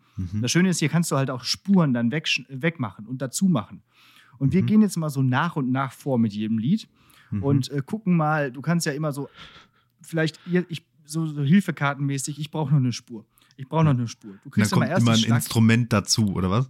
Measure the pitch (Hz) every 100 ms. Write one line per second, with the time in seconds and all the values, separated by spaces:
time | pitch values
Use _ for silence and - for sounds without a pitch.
0 | _ - 90 104 120 165 185 165 151 165
1 | 170 143 131 123 - - - 196 151 120
2 | 117 147 - 147 127 135 165 165 110 -
3 | 107 131 135 - 190 139 95 87 _ _
4 | _ _ _ - 139 175 123 214 208 170
5 | 156 135 131 127 170 160 127 131 135 -
6 | 147 127 113 101 110 113 120 220 - _
7 | _ _ _ 104 139 143 131 143 - 214
8 | 185 170 151 156 139 131 147 170 160 139
9 | 156 135 135 - - - _ _ _ _
10 | - 160 160 - 180 180 175 160 _ _
11 | 147 156 160 147 139 196 185 143 143 139
12 | 143 139 147 143 151 156 139 147 127 110
13 | - 110 - _ _ - 127 156 160 127
14 | 117 - 104 95 - - 107 90 - 175
15 | 120 113 113 117 - 117 113 113 117 104
16 | - - 104 90 90 104